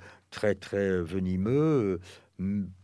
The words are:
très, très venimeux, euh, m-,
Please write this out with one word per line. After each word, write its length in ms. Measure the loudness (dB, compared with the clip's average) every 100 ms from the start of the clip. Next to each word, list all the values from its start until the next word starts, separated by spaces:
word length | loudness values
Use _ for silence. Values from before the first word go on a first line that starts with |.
| -8 -20 _
très, 240 | -2 0
très 480 | 0 -2 0 2 0
venimeux, 960 | 0 -2 -2 0 2 2 4 2 2 -2
euh, 0 | -6 -20 -18 -8
m-, 300 | -4 -2 -4 -10